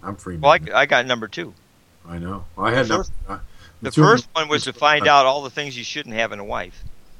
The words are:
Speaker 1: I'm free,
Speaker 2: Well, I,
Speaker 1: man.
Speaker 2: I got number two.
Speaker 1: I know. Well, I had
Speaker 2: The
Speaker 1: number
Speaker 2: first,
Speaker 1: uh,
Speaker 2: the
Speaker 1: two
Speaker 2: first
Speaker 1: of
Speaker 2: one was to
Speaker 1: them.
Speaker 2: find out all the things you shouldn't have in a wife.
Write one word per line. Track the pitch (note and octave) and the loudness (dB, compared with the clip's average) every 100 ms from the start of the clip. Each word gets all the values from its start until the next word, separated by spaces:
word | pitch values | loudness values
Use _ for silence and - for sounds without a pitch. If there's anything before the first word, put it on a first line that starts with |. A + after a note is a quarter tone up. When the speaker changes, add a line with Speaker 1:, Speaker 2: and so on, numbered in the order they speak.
Speaker 1:
I'm | F#2+ G2+ | -14 -12
free, | F#3 E3+ | -12 0
Speaker 2:
Well, | C#3+ | 2
I, | E3+ | 2
Speaker 1:
man. | D#3 | 0
Speaker 2:
I | G#2+ C#3+ | 0 2
got | C3 B2+ | 2 0
number | A#2+ G#2+ | -4 -6
two. | E3 E3 G2 _ _ _ _ E2+ | -10 -12 -16 _ _ _ _ -14
Speaker 1:
I | E2+ | -12
know. | F2 G2 - - | -10 -10 -12 -4
Well, | G#2+ | 0
I | |
had | B2 A#2 | 0 2
Speaker 2:
The | |
Speaker 1:
number | - | -2
Speaker 2:
first, | G#4+ - - | -2 -6 -8
Speaker 1:
uh, | G2+ - - - - | -10 -14 -18 -20 -14
Speaker 2:
the | C3+ | -2
Speaker 1:
two | D#3 | 6
Speaker 2:
first | F3 B3 - | 6 6 2
Speaker 1:
of | |
Speaker 2:
one | E3 D#3 | -4 0
was | D3+ | -2
to | C3+ | -2
Speaker 1:
them. | - | 0
Speaker 2:
find | D3 D3+ D3 | 2 4 6
out | C#3+ C3 | 6 6
all | C#3+ | 2
the | C3+ | -4
things | D3+ C#3+ B2 | -8 -8 -10
you | |
shouldn't | A#2 D3+ B2+ | -10 -10 -6
have | A2 A2 | -4 -4
in | G#2 | -6
a | |
wife. | G#2 A2+ F2+ - - - - | -8 -8 -10 -14 -16 -16 -20